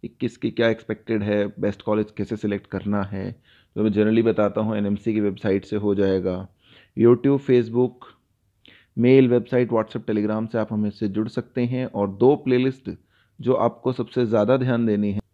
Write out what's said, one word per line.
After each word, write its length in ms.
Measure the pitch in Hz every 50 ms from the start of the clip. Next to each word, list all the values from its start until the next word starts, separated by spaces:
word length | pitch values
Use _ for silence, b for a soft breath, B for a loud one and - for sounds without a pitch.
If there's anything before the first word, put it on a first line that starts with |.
| -
कि 60 | 117
किसकी 420 | - _ - 120 - - - 117
क्या 180 | 110 - 120 113
एक्सपेक्टेड 540 | 113 110 - - 110 - - - 113 110 104
है, 240 | 104 104 104 101
बेस्ट 360 | 101 - - 107 104 101 - -
कॉलेज 240 | - 107 107 107 104 -
कैसे 200 | - 101 - 117
सिलेक्ट 300 | 104 - 104 101 101 -
करना 360 | - - 95 95 104 101 104 98
है। 300 | 98 98 95 95 98 - _ b b b b b b _
तो 80 | 107 107
मैं 80 | 110
generally 340 | 101 104 107 107 110 113 110
बताता 360 | 113 107 107 107 101 101 110
हूँ, 160 | 107 110 110
एनएमसी 380 | 101 104 101 101 101 - 113 107
की 60 | 110
वेबसाइट 440 | 104 104 95 95 - 107 95 101 98
से 120 | - -
हो 180 | 104 104 104 101
जाएगा। 540 | 98 98 95 95 95 90 92 90 92 98 - _ b b b b b b b b -
YouTube, 420 | 110 117 123 120 - 139 139 139
Facebook, 540 | 139 - 131 123 117 110 113 120 127 123 - _ - - - _ _ _ _ _ _ _ _ _ _ b b b b b b -
मेल, 300 | 117 123 131 135 135 120
वेबसाइट, 400 | 120 123 110 - - 127 123 110
WhatsApp, 360 | 120 110 110 - - 117 -
Telegram 480 | - 107 107 104 104 107 110 113 110 -
से 60 | 117
आप 140 | 107 107 113
हमसे 360 | 107 104 104 98 - 113 104
जुड़ 200 | 98 107 110 110
सकते 320 | - - 117 - _ 127
हैं। 260 | 123 120 131 127 127
और 220 | - - 101 101 98
दो 280 | 95 98 117 131 147
प्लेलिस्ट 540 | 143 143 131 127 123 127 135 131 - _ - - - _ _ _ _ _ _ _ _
जो 140 | 117 120 123
आपको 380 | 113 110 120 - - - 123 127
सबसे 340 | - 120 - - 127 123
ज़्यादा 300 | 110 113 110 104 104 131
ध्यान 300 | 135 127 127 123 117 117
देनी 260 | 113 104 101 104 104 98
है 80 | 104 - _